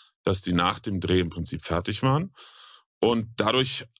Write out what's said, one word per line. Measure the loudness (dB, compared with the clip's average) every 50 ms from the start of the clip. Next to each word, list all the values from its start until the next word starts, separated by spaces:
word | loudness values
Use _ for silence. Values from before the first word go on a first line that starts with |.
| -20 _ _ _ -2
dass | 0 0 0 0
die | 0 2
nach | 2 2 2 0 -2
dem | -4 -6 -4 -2
Dreh | 0 2 2 2
im | 2 0
Prinzip | -2 -6 -6 -6 -6 -8 -4
fertig | -2 -2 -2 -2 -2 -4 0 2
waren. | 2 2 2 0 -4 -10 -16 -20 -20 -20 -20 -20 -20 -20 -20 _ _ _ 0
Und | 2 2 2 2 -2 -4 -4
dadurch | -2 0 2 2 2 0 0 -2 -6 -8 -10 _